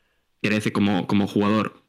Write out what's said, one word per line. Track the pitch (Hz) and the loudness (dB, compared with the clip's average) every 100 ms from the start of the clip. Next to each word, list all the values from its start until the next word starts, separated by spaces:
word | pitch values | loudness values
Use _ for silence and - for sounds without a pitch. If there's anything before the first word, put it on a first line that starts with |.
| _ _ _ - | _ _ _ -8
crece | 104 107 107 | -2 -2 -2
como, | - 101 95 87 | 0 0 0 0
como | 101 95 | 0 0
jugador, | 104 104 110 - - | 0 2 0 -2 -8